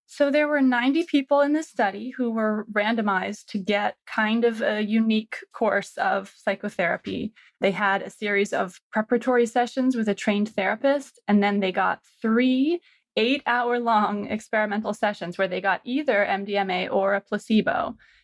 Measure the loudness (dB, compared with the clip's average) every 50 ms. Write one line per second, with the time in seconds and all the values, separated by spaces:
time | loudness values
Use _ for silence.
0 | _ -10 -2 0 0 2 4 2 2 2 2 2 4 4 2 2 2 2 2 2
1 | 0 0 0 0 2 4 4 4 4 4 2 0 -2 -4 -2 -2 -2 -2 -2 -4
2 | -10 -10 -6 -4 -4 -2 -2 0 0 0 0 -2 -4 -4 -2 0 0 0 0 0
3 | 0 0 0 0 -2 -4 -8 -10 -12 -8 -8 -6 -2 0 0 0 0 -2 -4 _
4 | -14 -8 -2 -2 0 0 2 2 2 0 0 0 -2 -2 -2 -2 -2 0 2 2
5 | 2 2 0 0 -2 -4 -14 -16 -16 _ -6 -2 0 0 0 0 -2 -6 -6 -2
6 | -2 0 0 -2 -4 -8 -14 _ -4 -4 -4 -4 -6 -8 -4 -2 -2 -2 -2 -4
7 | -6 -8 -8 -6 -8 -8 _ _ -20 _ _ -2 -2 -2 0 0 0 0 0 -2
8 | -4 -8 -10 -8 -4 -2 0 0 0 0 -2 -4 -4 -6 -8 -16 _ -6 -4 -4
9 | -2 0 0 0 2 2 2 2 2 2 2 0 0 0 0 0 0 2 2 0
10 | 0 -2 -2 -2 0 0 0 0 0 -2 -2 -2 -2 -2 -2 0 2 0 0 0
11 | -2 -8 _ _ -2 2 2 4 4 2 2 0 0 0 0 0 0 0 -2 -4
12 | _ _ _ _ -2 0 2 4 4 4 4 2 2 0 0 -2 _ _ _ _
13 | _ _ -2 0 0 0 0 0 0 0 0 0 0 0 0 0 0 2 2 2
14 | 2 2 -2 -4 -4 -6 -6 -8 -6 -4 -2 -2 0 0 -2 -4 -4 -4 -4 -2
15 | -2 -2 -2 -4 -8 -8 -4 -2 -2 -2 -2 -2 0 0 -2 -2 -2 -4 -4 -2
16 | 0 0 2 2 2 0 -2 -4 -4 -2 -2 -2 0 0 -2 -4 -2 -2 0 0
17 | 0 2 0 -2 -4 -4 -8 -6 -2 2 2 2 2 2 0 -2 -4 -4 -8 _
18 | _ _ _ _